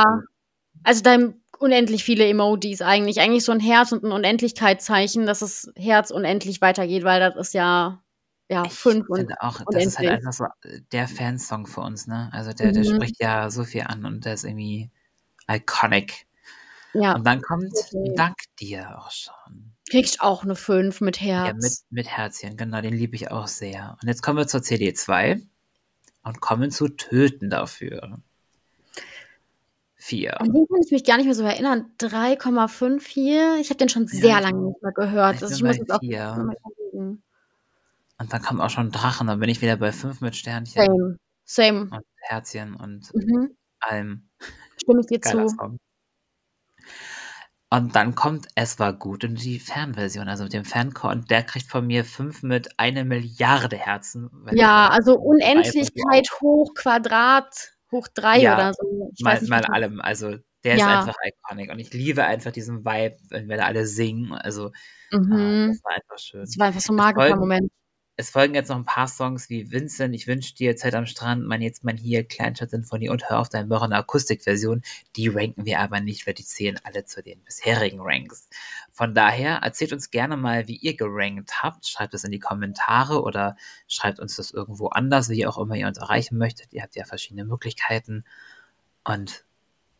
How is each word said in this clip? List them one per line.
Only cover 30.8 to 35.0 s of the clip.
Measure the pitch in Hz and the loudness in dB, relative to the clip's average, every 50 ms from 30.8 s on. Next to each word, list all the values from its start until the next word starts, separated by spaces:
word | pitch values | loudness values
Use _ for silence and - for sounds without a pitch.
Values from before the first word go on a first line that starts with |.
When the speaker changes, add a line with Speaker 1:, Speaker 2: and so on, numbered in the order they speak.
| 339 | 2
Speaker 2:
ich | - 285 | 4 2
mich | 262 262 | 2 4
gar | - 233 | 4 4
nicht | 247 277 | 4 4
mehr | 269 254 | 4 2
so | 220 220 | 2 2
erinnern. | 214 202 - 254 277 262 226 226 - _ - | 0 0 0 0 0 0 0 -2 -4 _ -8
Drei | 233 226 214 220 226 247 269 | -6 -4 -2 0 2 2 2
Komma | 269 - 254 247 240 226 226 | 0 0 0 2 2 2 2
fünf | - - 254 254 269 285 - | 0 -2 0 0 0 0 -4
hier. | - - 277 269 277 294 311 320 320 320 311 | -6 -4 -2 2 2 4 4 4 4 2 2
Ich | 294 - | 0 -2
hab | 285 285 | 0 2
den | - 254 | 2 2
schon | - 233 226 226 | 2 0 -2 -2
Speaker 1:
Ja, | - 190 | 2 6
Speaker 2:
sehr | 180 226 214 202 | 6 8 8 6
Speaker 1:
ich | |
Speaker 2:
lange | 196 190 185 190 | 4 2 0 -2
Speaker 1:
bin, | 185 185 | -2 -4
Speaker 2:
nicht | 190 - - | -4 -6 -6
mehr | 196 190 | -6 -4
gehört. | - | -2